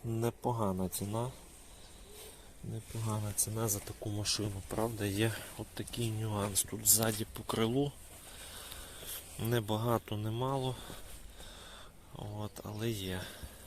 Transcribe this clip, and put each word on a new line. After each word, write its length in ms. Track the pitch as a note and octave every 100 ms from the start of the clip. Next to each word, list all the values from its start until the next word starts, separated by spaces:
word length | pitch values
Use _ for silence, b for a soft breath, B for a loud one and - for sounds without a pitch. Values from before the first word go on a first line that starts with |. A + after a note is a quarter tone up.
непогана 840 | A#2 A2+ A#2 - B2 A#2 G2+ F#2 F#2
ціна. 420 | - G2+ A2 B2 - - - - B B B B B B B B -
Непогана 680 | A2 A2 - A2+ A2 G#2+ G#2 G2
ціна 320 | - A2 A2+
за 120 | G2+
таку 300 | - - G#2+
машину. 520 | G#2 G#2 - G#2 G2 -
Правда, 380 | - A2+ A2 G#2
є 260 | G2 A2+ G2+ B -
от 100 | A2
такий 440 | - G#2+ - A#2
нюанс. 520 | A2 A2 G#2 G2+ G2
Тут 240 | - G#2 A2
ззаді 380 | A2 A2+ G#2+ G#2+
по 100 | -
крилу 480 | - A2+ A2+ B2+ C#3+ - - B B B B B B B B B B B B -
небагато, 760 | A2+ A#2+ G#2 G#2+ A#2+ A2+ - G#2+
немало. 580 | G#2+ A2+ C3 C#3 C3 A#2+ B B B B B B B B B B B - -
От, 380 | - G#2 G#2 G#2+ -
але 260 | - G#2 A#2
є. 320 | G#2+ F#2+ F#2 E2+ B B B